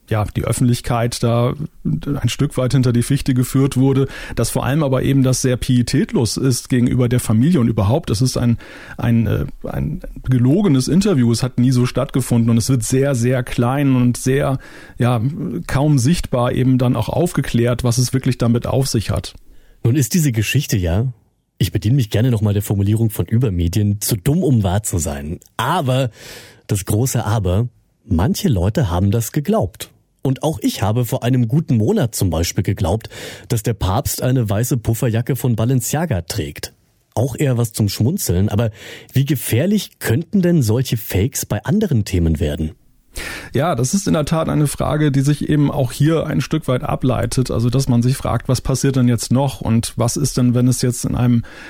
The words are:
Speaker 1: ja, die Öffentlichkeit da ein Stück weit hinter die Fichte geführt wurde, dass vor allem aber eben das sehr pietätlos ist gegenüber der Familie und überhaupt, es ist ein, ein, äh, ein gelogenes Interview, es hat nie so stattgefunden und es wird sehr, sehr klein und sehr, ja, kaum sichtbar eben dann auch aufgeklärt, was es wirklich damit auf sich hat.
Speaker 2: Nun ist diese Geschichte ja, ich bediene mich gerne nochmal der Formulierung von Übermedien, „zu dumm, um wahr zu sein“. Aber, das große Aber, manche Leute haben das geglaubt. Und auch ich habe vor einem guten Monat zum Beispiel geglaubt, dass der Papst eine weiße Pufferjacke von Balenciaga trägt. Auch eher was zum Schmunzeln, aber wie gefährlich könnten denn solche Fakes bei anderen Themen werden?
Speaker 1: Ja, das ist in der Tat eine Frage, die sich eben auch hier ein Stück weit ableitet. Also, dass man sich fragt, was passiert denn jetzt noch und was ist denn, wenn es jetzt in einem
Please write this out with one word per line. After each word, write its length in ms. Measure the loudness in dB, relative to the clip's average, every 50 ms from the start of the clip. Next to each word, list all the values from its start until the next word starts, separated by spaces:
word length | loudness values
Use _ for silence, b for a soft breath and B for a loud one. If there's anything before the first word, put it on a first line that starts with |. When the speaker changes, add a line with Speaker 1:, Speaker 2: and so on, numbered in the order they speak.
| _
Speaker 1:
ja, 180 | -4 -2 -2 -2
die 180 | -2 -4 -4 -2
Öffentlichkeit 800 | -2 0 0 2 2 2 0 -2 -2 -2 0 -2 -2 -2 -2 0
da 320 | 0 2 2 0 0 -2 -4 -8 -12 _ -8 -4
ein 460 | -4 -4 -4 -4 -4 -4 -2 -2 -2
Stück 280 | -2 0 -2 -2 -2
weit 160 | -2 -2 2 2
hinter 200 | 2 2 4 2
die 80 | 2
Fichte 320 | 0 0 -2 -2 0 0 0
geführt 420 | 0 0 0 2 2 2 2 2
wurde, 320 | 2 2 4 4 2 0 -2 B B B B B
dass 160 | -2 -2 -2
vor 120 | -2 -2 -2
allem 200 | 0 0 0 0
aber 180 | 0 0 0
eben 220 | 0 2 2 4 4
das 180 | 2 2 0
sehr 160 | 0 0 0
pietätlos 800 | 0 0 2 2 2 2 2 0 0 0 0 0 0 0 0 -2
ist 320 | 0 0 0 0 -2 -2 -2
gegenüber 400 | 0 2 2 2 2 2 2 2
der 100 | 0 0
Familie 400 | 0 2 2 2 4 4 4 2
und 80 | 2
überhaupt, 440 | 2 2 2 2 2 2 0 0 -2
es 100 | -2 0
ist 160 | 0 0 0
ein, 220 | 0 0 0 0 B B B B B B B B
ein, 280 | B -2 0 2 2 2
äh, 200 | 2 0 -2 -2 -6 -8 -10 -10
ein 380 | -8 -6 -6 -6 -4 -6 -8 -10 -12 -14 -10 -2
gelogenes 640 | 0 0 2 4 4 4 4 4 4 2 2 2
Interview, 440 | 2 2 2 2 4 2 2 2 2
es 100 | 2 0
hat 160 | -2 -4 0
nie 140 | 2 2 4
so 160 | 4 2 2
stattgefunden 640 | 0 0 -2 -4 -2 -2 -2 0 2 2 2 2 4
und 60 | 2
es 120 | 2 2 2
wird 140 | 0 0 0
sehr, 320 | 0 0 2 2 2 0
sehr 260 | 0 0 0 0 0
klein 540 | -2 -4 -2 0 0 0 0 0 2 2 2
und 220 | 4 4 2 0
sehr, 420 | 0 0 0 0 0 0 0 -2 -4 B B B B B B B B
ja, 200 | 0 0 2 0 0 -2 -4 -4 -6 -6 -6 -8 -8
kaum 320 | -2 -2 0 2 4 2
sichtbar 540 | 4 4 2 2 0 0 -2 0 0 0 0
eben 260 | 0 2 2 2 2
dann 200 | 2 2 2 0
auch 100 | 0 -2
aufgeklärt, 760 | -2 -2 -2 -2 0 -2 -2 -4 0 0 2 2 2 0 0 0
was 120 | 0 2
es 140 | 2 0 0
wirklich 260 | 0 -2 0 0 0
damit 300 | 0 2 2 2 0 0
auf 200 | -2 -2 -2 0
sich 220 | 0 -2 -2 -2 -2
hat. 240 | -4 -4 -4 -8 -16 -18 -20 b b b b b b b 0
Speaker 2:
Nun 120 | 0 2
ist 180 | 2 0 0 0
diese 200 | 0 2 2 0
Geschichte 420 | 0 -2 0 0 -2 -2 0 -2
ja, 380 | -2 0 0 0 0 -2 -2 -6 _ _ _ _ _ _ _ _
ich 140 | -4 -2 -2
bediene 240 | -2 -2 0 2 2
mich 140 | 2 2 0
gerne 200 | 0 2 2 2
nochmal 240 | 2 2 2 2 0
der 80 | 0
Formulierung 480 | 0 0 0 0 2 2 2 2 0 0
von 160 | 0 -2 -4
Übermedien, 760 | 0 0 2 2 2 0 0 0 0 2 2 0 0 0 -2
„zu 160 | -2 -4 -4
dumm, 260 | -2 0 0 0 2 2
um 180 | 2 2 2
wahr 220 | 2 2 0 0 -2
zu 140 | -2 -4
sein“. 420 | -4 -4 -4 -6 -8 -8 -8 -10 -10 -12 _ _
Aber, 540 | -6 -2 0 0 0 0 0 0 0 0 -2 B B B B B B B B B B B
das 160 | -4 -4 -4 -2
große 420 | -2 0 0 0 0 -2 -2 -2
Aber, 440 | 0 -2 0 0 0 0 0 -2 -4 _ _ _ _ _ _ _
manche 440 | -2 0 0 2 0 0 0 0 0
Leute 400 | 2 2 0 0 0 0 0 0
haben 200 | 0 0 0 2
das 220 | 2 0 -2 -2
geglaubt. 580 | -4 -4 -2 0 0 0 0 -2 -6 -12 -18 -18 _ _ _ _ _ _
Und 220 | -4 -4 -2 0 -2
auch 160 | -4 -2 0
ich 220 | -2 -2 -2 0 -2
habe 220 | 0 0 0 -2
vor 180 | -2 -4 -2 0
einem 240 | 0 2 2 2
guten 300 | 2 0 0 0 2 0
Monat 360 | 2 2 2 2 2 0 -2 -2
zum 160 | -2 -2 -2
Beispiel 360 | 0 -2 -2 -2 -2 -2 -2
geglaubt, 420 | -2 -2 0 0 0 -2 -2 -4 -8 B B B B B B B
dass 160 | B -4 -2 -2
der 100 | -4 -4
Papst 480 | -2 0 0 0 0 -2 -4 -4 -2
eine 280 | 0 0 2 2 2 0
weiße 260 | 0 0 0 0 -2
Pufferjacke 640 | -2 0 -2 -2 0 0 0 0 -2 -2 -2 -4
von 180 | -2 0 -2 0
Balenciaga 680 | 0 0 0 0 0 0 -2 -2 -2 -2 -2 -2 -4 -4
trägt. 500 | -6 -6 -6 -6 -8 -8 -12 -14 -16 _ _ _ _ _ _ _ _ -4
Auch 200 | -2 -2 -2 -2
eher 200 | -2 0 0 2
was 160 | 0 0 -2 0
zum 160 | 0 0 0
Schmunzeln, 580 | 2 0 0 0 0 -2 -2 0 0 0 0
aber 240 | 0 0 0 0 -2 B B B B B B B B -2
wie 120 | 0 0
gefährlich 720 | 0 0 -2 -2 -2 0 0 2 2 0 0 -2 -4 _ -8
könnten 420 | -2 -2 -2 -2 -2 0 0 2
denn 200 | 4 4 4 4
solche 340 | 4 4 2 0 0 0 -2
Fakes 500 | -4 -4 -2 0 0 0 0 -2 -6 -6
bei 180 | -4 -4 -4 -2
anderen 420 | 0 0 0 2 2 0 0 0
Themen 340 | 0 0 0 2 2 2 0
werden? 320 | 0 -2 -2 -4 -6 -6 -6 _ _ _ _ _ _ _ B B B B B B B B B
Speaker 1:
Ja, 220 | -2 0 0 0
das 180 | 0 -2 0 0
ist 140 | 0 0
in 60 | 2 0
der 100 | 2 2
Tat 240 | 2 0 0 0
eine 200 | 0 2 2 0
Frage, 440 | 0 0 -2 -2 -2 0 2 2 2
die 80 | 2 2
sich 300 | 2 2 2 0 0 0
eben 200 | 2 2 2 2
auch 220 | 0 0 -2 -2
hier 360 | 0 0 2 2 2 2 0
ein 120 | -2 -2 -2
Stück 300 | -2 -2 -2 -4 -2 -2
weit 140 | -2 -2 -2
ableitet. 640 | -2 -4 0 0 0 0 0 -2 -2 0 0 0 0
Also, 180 | 0 0 0 2
dass 200 | 0 0 0 2
man 120 | 2 2
sich 140 | 2 2 0
fragt, 320 | 0 -2 -2 -2 -2 0
was 140 | 0 -2 0
passiert 340 | 0 -2 -2 0 0 0 2
denn 140 | 4 4 4
jetzt 240 | 2 0 0 0 0
noch 260 | 2 2 0 -2 -4
und 320 | -2 0 0 0 0 -2 -2
was 180 | -2 -2 0 0
ist 220 | -2 -2 -2 0
denn, 180 | 2 2 2 4
wenn 140 | 4 2 2
es 120 | 2 2
jetzt 220 | 0 -2 -2 -2 -4
in 120 | -4 -2
einem 280 | 0 2 4 2 2 0 B B B B B